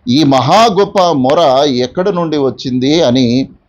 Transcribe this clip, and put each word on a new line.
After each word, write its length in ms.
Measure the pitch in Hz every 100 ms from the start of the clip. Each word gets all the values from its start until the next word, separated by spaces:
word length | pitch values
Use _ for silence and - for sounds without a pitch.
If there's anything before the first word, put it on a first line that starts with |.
| -
ఈ 140 | 127
మహా 440 | 147 135 123 190 233 185
గొప్ప 240 | 196 202
మొర 600 | 180 151 127 156 160 131 151
ఎక్కడ 440 | 123 123 175 185
నుండి 280 | 175 165 151
వచ్చింది 640 | 135 117 139 127 131 160
అని 480 | 147 127 123 123 135 -